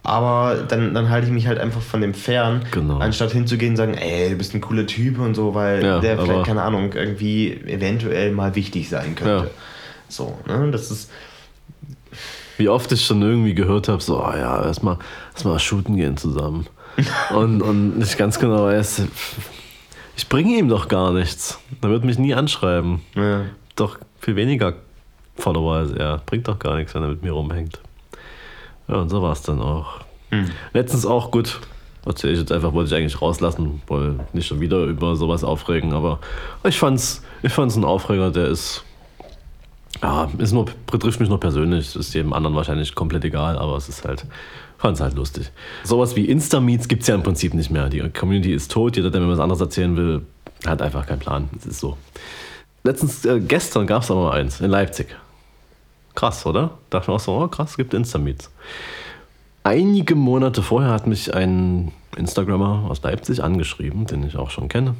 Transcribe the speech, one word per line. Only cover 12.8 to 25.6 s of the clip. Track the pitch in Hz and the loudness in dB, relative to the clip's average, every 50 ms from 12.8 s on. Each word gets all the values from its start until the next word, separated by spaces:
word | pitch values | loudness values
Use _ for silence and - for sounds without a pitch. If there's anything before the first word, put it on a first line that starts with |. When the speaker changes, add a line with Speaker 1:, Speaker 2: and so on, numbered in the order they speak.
| 120 - | 2 2
Speaker 2:
ich | 127 110 - | 0 0 2
schon | - 107 104 | 2 4 4
irgendwie | 101 107 117 120 113 107 92 | 4 4 4 4 4 2 2
gehört | 87 92 90 98 104 101 - | 2 4 4 4 2 2 2
hab, | 104 85 | 0 0
so, | - - 78 - - | 0 -2 -2 0 0
"Oh | - 76 | -2 -2
ja, | 76 64 62 64 52 57 | -2 -2 0 0 0 0
lass | 78 82 - | 0 -2 0
mal, | - 98 90 87 - - - - - - - | 0 0 0 -2 -6 -14 -16 -16 -18 -16 -14
lass | - - | -4 -2
mal | 104 82 82 | 0 0 2
shooten | - - 107 98 90 - 104 | 0 0 0 0 0 2 2
gehen | 95 82 69 69 | 2 2 0 0
zusammen." | 71 - 82 71 73 73 76 76 82 80 - - - - - - | -2 -2 -2 -2 0 -2 -2 -2 -4 -6 -8 -12 -20 -20 -6 0
Speaker 1:
<laughs> | - 139 117 - - - - - | 0 0 0 0 -2 -2 2 2
Speaker 2:
Und, | 107 110 113 110 104 | 4 4 4 4 4
und | 95 104 104 101 101 101 87 110 | 4 4 4 4 2 2 2 0
ich | 110 98 - | 0 0 2
ganz | - 104 104 - - | 2 2 2 2 2
genau | 131 120 110 107 101 | 2 2 4 4 4
weiß, | 101 101 107 104 - - - 101 - - - - - - - - - - - - - - - - - - - - - - | 4 4 2 2 0 0 -2 -2 -2 -4 -8 -10 -10 -10 -12 -12 -14 -16 -20 -20 -20 -20 -20 -20 -20 -20 -20 -20 -16 -12
ich | - - - | -12 -4 0
bringe | - 139 170 220 240 | 0 2 4 4 4
ihm | 226 185 123 | 4 4 4
doch | 113 101 - | 4 2 2
gar | - 104 92 92 90 | 0 2 2 4 4
nichts. | 90 92 87 85 - - - - - - - - 131 - | 4 2 2 0 -2 -6 -8 -10 -10 -12 -14 -16 -8 -2
Er | - 101 | 0 2
wird | 107 120 117 | 2 2 2
mich | 127 120 | 2 2
nie | 120 131 143 131 | 2 2 2 4
anschreiben. | 127 147 151 - - - 92 90 87 85 87 87 82 - - - | 2 2 0 0 0 2 2 2 2 2 0 0 -2 -4 -4 -2
Speaker 1:
Ja. | 101 101 104 101 101 98 98 - - - - - | 0 2 2 2 0 -2 -6 -10 -14 -20 -12 -2
Speaker 2:
Doch | - 110 101 - - - _ _ - | -2 -2 -2 -2 -10 -20 _ _ -6
viel | - - 107 | -4 -2 0
weniger | 98 107 131 143 123 107 90 82 - - - - - - - _ _ - - - | 2 2 2 2 2 0 0 -2 -4 -14 -20 -20 -20 -20 -20 _ _ -20 -20 -14
Follower | - - 98 82 82 | -2 0 0 2 2